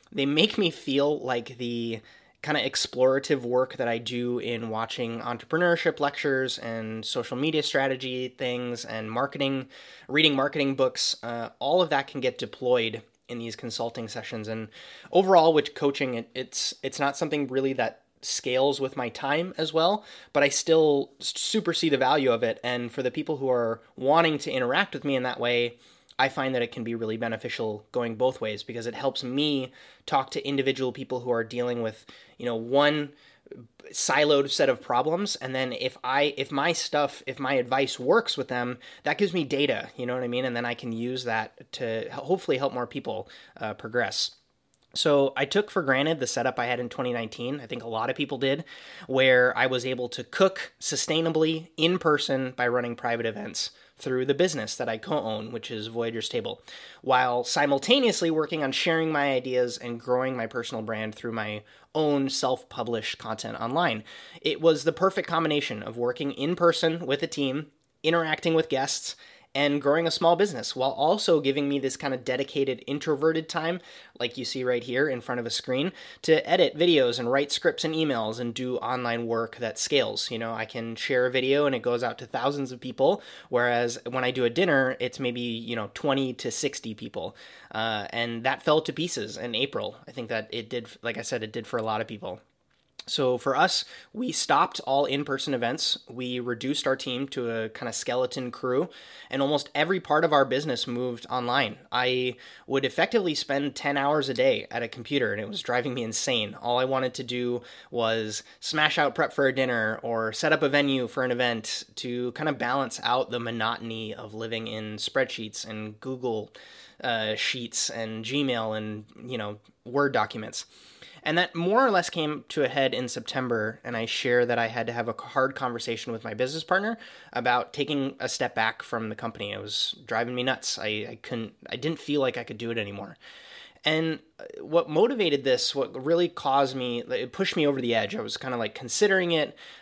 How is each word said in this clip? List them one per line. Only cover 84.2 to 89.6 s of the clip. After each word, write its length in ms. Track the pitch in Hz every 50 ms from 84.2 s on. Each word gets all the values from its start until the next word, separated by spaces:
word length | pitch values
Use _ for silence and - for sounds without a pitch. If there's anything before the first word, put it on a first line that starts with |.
I 80 | 127 123
do 140 | 123 131 123
a 60 | 117
dinner, 460 | 117 156 196 180 147 135 131 127 131 -
it's 180 | 123 123 - -
maybe, 220 | 135 123 120 123
you 340 | 120 120 113 113 117 113 120
know, 160 | 113 107 101 -
twenty 400 | - - 147 135 135 135 131 120
to 160 | - - 117
sixty 420 | 110 - - 139 - - - 117
people. 420 | 107 - 107 - - - 82 92 - - - - - - - -
Uh, 340 | - 110 113 113 110 104 101 -
and 340 | - 117 117 117 117 113 117
that 180 | 131 135 127
fell 200 | - 165 151 156
to 100 | 156 -
pieces 460 | 135 - 160 170 - 127 101 110 107 -
in 160 | - 123 113
April. 420 | 113